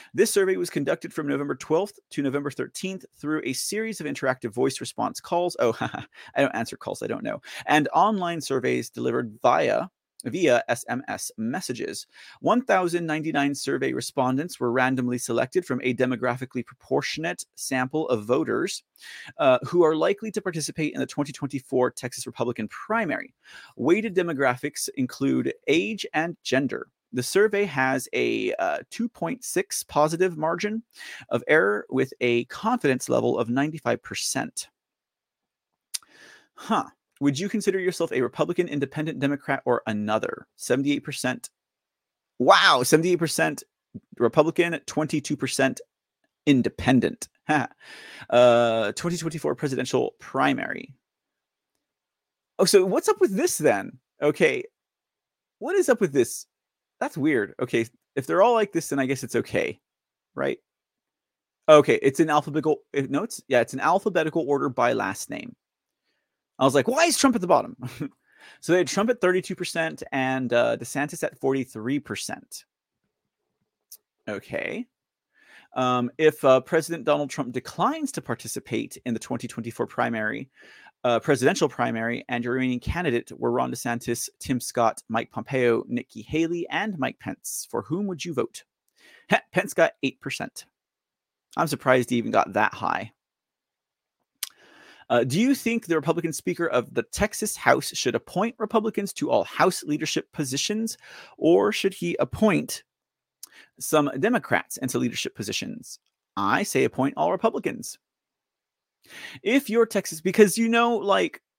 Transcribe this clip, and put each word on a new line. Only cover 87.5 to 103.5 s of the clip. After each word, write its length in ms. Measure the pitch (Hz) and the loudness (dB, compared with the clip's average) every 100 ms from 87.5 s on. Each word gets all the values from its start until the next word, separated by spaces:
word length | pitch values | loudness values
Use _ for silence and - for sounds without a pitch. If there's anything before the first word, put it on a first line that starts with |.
| - - | -12 -8
for 120 | 113 | -6
whom 240 | 110 165 208 | -4 -4 -4
would 180 | 165 | -6
you 100 | 175 | -6
vote? 300 | 143 - - - _ _ _ - - - | -4 -4 -6 -20 _ _ _ -20 -14 -2
Heh, 100 | - - | -2 0
Pence 200 | 185 190 | -4 -2
got 200 | - 165 - | 2 2 2
eight 180 | 135 - | -6 -4
percent. 460 | 139 - - - - _ _ _ _ _ _ _ _ - | -10 -8 -10 -12 -20 _ _ _ _ _ _ _ _ -4
I'm 120 | 160 | -2
surprised 420 | 139 135 127 120 | 0 4 4 4
he 60 | 120 | 0
even 140 | 110 | 2
got 220 | 110 - | 2 2
that 220 | 101 107 | 2 0
high. 380 | - - 80 110 _ _ _ _ _ _ _ _ _ _ _ _ - - _ - - - - - | 0 -4 -2 -6 _ _ _ _ _ _ _ _ _ _ _ _ -16 -16 _ -20 -20 -20 -16 0
Uh, 140 | 120 | 2
do 140 | 123 147 | 2 2
you 160 | 247 | 2
think 320 | 269 226 233 170 | 2 0 -2 0
the 100 | 160 | -2
Republican 360 | 143 165 165 | 0 0 -2
Speaker 340 | 151 - 170 170 | -4 -6 -2 0
of 280 | 123 113 | 0 0
the 80 | - | -4
Texas 520 | - - 208 - 214 | -4 -2 -2 -2 -6
House 340 | - - - - | -2 4 4 2
should 200 | - 131 | -4 -2
appoint 400 | - - 175 226 - | -2 -4 -2 -2 -2
Republicans 540 | 214 233 214 214 202 | -2 0 0 -4 -6
to 160 | - 131 | -4 0
all 140 | 117 | 0
House 380 | - - 175 - | 0 2 2 2
leadership 480 | - 151 156 - - | -4 -4 -2 -4 -6
positions, 640 | - 139 135 - 214 226 - - - - - | -6 -4 -2 -2 -2 -4 -8 -16 -20 -20 0
or 360 | 156 180 208 | 6 6 6
should 200 | 220 196 | 2 -2
he 240 | 190 175 - | -2 -4 -2
appoint 640 | - - 214 156 - - _ _ _ _ _ _ - | -2 2 4 4 0 -10 _ _ _ _ _ _ -20